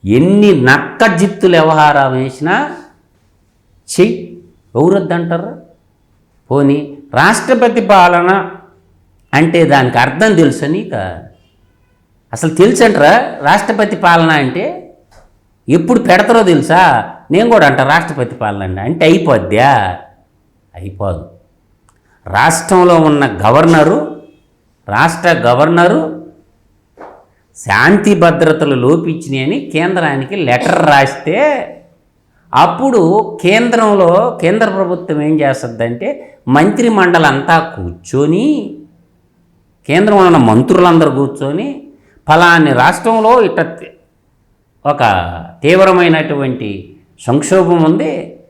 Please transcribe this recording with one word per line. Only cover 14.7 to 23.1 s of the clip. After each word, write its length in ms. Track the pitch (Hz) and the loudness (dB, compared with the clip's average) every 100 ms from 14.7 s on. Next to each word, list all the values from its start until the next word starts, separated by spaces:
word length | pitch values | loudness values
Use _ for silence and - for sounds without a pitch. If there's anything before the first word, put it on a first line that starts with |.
| 359 - _ _ _ _ _ _ _ - | -10 -18 _ _ _ _ _ _ _ -2
ఎప్పుడు 300 | 165 165 240 | -2 2 0
పెడతారో 440 | - 185 208 233 | 2 0 2 2
తెలుసా? 680 | 190 156 - 165 180 120 95 - _ | 2 0 2 2 4 2 -4 -16 _
నేను 180 | 165 233 | 0 2
కూడా 180 | 220 147 | 4 4
అంట 140 | 135 | 2
రాష్ట్రపతి 540 | 135 165 165 139 120 | 0 0 -2 -6 -8
పాలన 280 | - 107 101 | -6 -6 -6
అంటే, 180 | 95 92 | -8 -6
అంటే 240 | 113 165 | -6 0
అయిపోద్దా? 920 | 160 180 165 113 95 104 135 123 95 87 - _ _ _ _ _ _ | 2 2 2 0 0 0 2 2 -2 -8 -16 _ _ _ _ _ _
అయిపోదు. 540 | 87 98 95 98 82 - _ _ _ _ _ _ _ _ _ 95 | -18 -16 -8 -8 -8 -12 _ _ _ _ _ _ _ _ _ -4
రాష్ట్రంలో 680 | 98 151 165 - 185 180 | 0 0 -2 0 2 4
ఉన్న 300 | 170 156 | 4 2